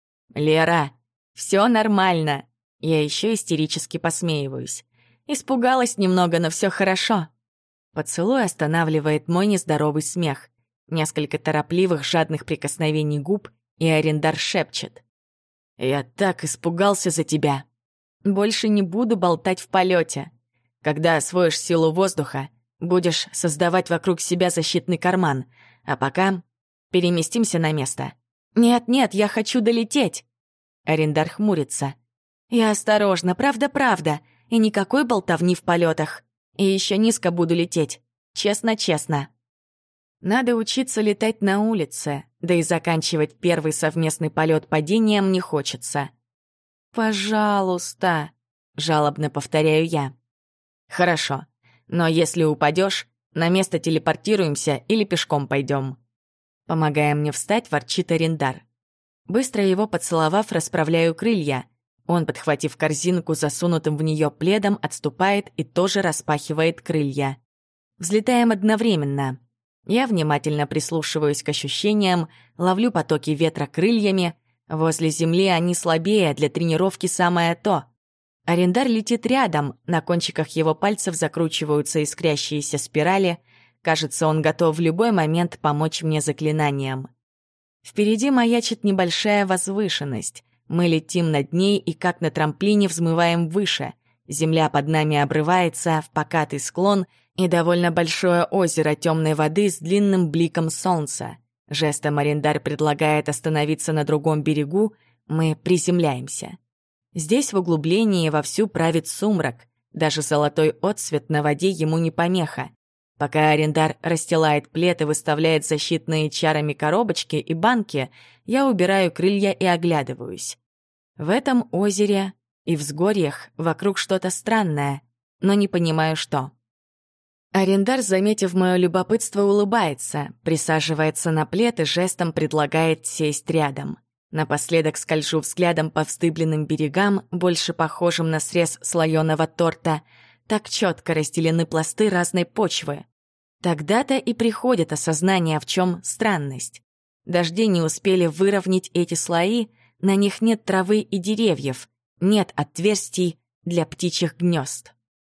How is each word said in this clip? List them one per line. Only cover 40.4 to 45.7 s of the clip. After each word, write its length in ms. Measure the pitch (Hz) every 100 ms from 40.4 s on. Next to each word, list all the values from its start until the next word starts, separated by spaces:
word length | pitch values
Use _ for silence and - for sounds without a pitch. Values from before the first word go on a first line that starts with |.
| 240 233
учиться 440 | 214 262 262 220
летать 400 | 214 202 220 220
на 180 | 202 196
улице, 640 | 220 214 151 - 151 143 - _
да 140 | 170 175
и 80 |
заканчивать 760 | 160 165 175 160 - 160 151 -
первый 320 | 175 165 156
совместный 600 | 151 156 165 160 - 160
полёт 360 | - 160 156 -
падением 640 | 156 151 220 220 208 190
не 80 | 185
хочется. 720 | 175 151 139